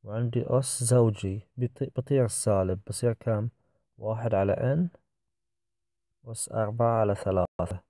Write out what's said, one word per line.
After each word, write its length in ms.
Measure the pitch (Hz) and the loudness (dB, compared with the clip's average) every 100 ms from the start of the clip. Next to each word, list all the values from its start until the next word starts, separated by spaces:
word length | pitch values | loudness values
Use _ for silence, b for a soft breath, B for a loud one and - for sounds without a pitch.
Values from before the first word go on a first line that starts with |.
وعندي 400 | 107 107 120 123 - | -6 -4 -2 -2 0
أس 380 | 123 131 - | 0 0 -4
زوجي، 640 | 117 123 113 104 98 98 - - | 2 6 4 2 -4 -6 -10 -6
بيط-، 380 | 123 - 135 - | -6 -4 -6 -6
بيطير 280 | 131 139 | 0 2
السالب، 560 | 117 - - 98 95 92 - | 2 0 0 2 2 -2 -6
بصير 260 | - 120 | -2 -2
كم؟ 360 | 113 - 110 117 _ _ _ _ _ | -2 -2 -2 -4 _ _ _ _ _
واحد 360 | 107 110 113 | -6 -4 0
على 180 | 104 98 | 2 2
إن 360 | - 123 147 175 - _ _ _ _ _ _ _ _ _ _ _ _ 120 | 2 0 0 -2 -4 _ _ _ _ _ _ _ _ _ _ _ _ -14
أس 260 | 117 - | -10 -6
أربعة 480 | 110 107 117 117 113 | -2 -2 2 2 4
على 140 | 107 | 2
ثلاثة. 680 | 101 98 95 87 - 87 92 _ | 2 0 0 0 -2 -6 -6 _